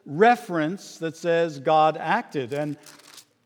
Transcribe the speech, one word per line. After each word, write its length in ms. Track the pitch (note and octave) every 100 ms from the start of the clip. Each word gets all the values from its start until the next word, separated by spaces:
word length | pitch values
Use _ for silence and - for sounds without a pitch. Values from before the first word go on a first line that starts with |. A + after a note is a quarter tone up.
| -
reference 880 | D3 A3+ A#3+ A#3 E3+ D3+ F#3+ - -
that 200 | E3 D3+
says 400 | F3 E3+ E3+ C#3+
God 400 | C3+ D#3 D#3 D#3
acted. 560 | D#3+ G#3 A#3+ D3+ A#2+
And 240 | C#3+ D3+ C#3 - - - - _ _